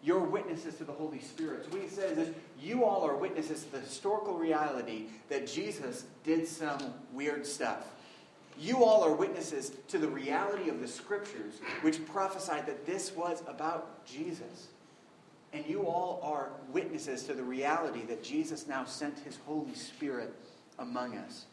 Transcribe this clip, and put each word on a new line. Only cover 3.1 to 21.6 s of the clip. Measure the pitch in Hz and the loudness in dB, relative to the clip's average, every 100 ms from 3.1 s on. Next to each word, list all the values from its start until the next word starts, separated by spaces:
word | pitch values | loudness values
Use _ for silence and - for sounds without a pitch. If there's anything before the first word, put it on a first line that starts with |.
| 139 | 2
witnesses | 185 165 151 151 - | 0 0 -2 -4 -4
to | |
the | 135 | -8
historical | - - 202 214 202 175 | -6 -2 2 2 0 0
reality | 165 151 151 131 110 110 110 - - | 4 4 4 0 -4 -6 -6 -10 -4
that | 143 139 | -2 -2
Jesus | 156 202 202 135 120 - - | -2 -2 -4 -4 -6 -10 -10
did | - 160 160 | 2 2 2
some | - 151 143 135 120 - | -2 -2 -2 -4 -8 -10
weird | 123 147 147 143 | -2 0 0 -2
stuff. | - 123 101 - - - - - - - - | 0 0 0 -4 -14 -18 -20 -20 -20 -20 -8
You | 160 254 | 2 8
all | 226 214 | 12 12
are | 165 | 10
witnesses | 151 190 180 156 147 - - - | 6 4 2 -2 -4 -4 -10 -2
to | 185 | 0
the | 151 | 2
reality | 135 135 147 202 202 170 | 0 0 2 2 0 0
of | 127 | -2
the | 123 | -4
Scriptures, | - - 202 208 - 156 - - - | -8 -2 -2 -2 -8 -8 -8 -6 2
which | 156 160 - | 2 2 -2
prophesied | 196 190 190 185 147 147 | 0 0 0 -2 -2 -2
that | 127 151 | -4 -2
this | 185 - | -2 -2
was | 165 175 165 - | -2 0 0 -4
about | 127 156 165 165 - - | -4 -2 -2 -4 -12 -14
Jesus. | 131 165 170 98 90 - - - - - - - - - | -6 -4 -4 -8 -14 -18 -20 -20 -20 -20 -20 -20 -20 -12
And | 151 151 | -8 -2
you | 190 190 | 0 2
all | 175 180 - | 2 0 -2
are | 147 151 139 135 131 | -2 -2 -2 -8 -2
witnesses | 139 - 156 151 127 | -2 0 -4 -4 -4
to | 123 | -4
the | 131 | -4
reality | 127 131 143 160 160 117 110 | -2 0 2 2 2 -4 -4
that | 113 | -6
Jesus | 117 147 156 156 - | -2 0 0 -4 -4
now | 135 127 | -4 -4
sent | - 147 143 | -4 -4 -6
his | 147 120 - | -10 -14 -4
Holy | 151 139 120 | -4 -2 -6
Spirit | - - 147 127 110 - - - - - | -10 -6 -4 -2 -4 -8 -16 -20 -20 -10
among | 127 123 123 107 | -6 -4 -4 -4
us. | 95 - - - | -8 -12 -16 -20